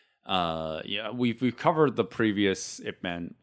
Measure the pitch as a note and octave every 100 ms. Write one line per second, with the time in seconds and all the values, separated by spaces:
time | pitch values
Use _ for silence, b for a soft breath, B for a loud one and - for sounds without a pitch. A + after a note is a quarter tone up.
0 | b b - F#2+ E2+ D#2+ D#2+ D#2+ - G2+
1 | A2 A#2+ B2 A2 B2+ - D#3+ D#3+ C#3+ A#2
2 | G#2 - A2 G2+ G2 F#2 - - - -
3 | F#2 F2 E2+ -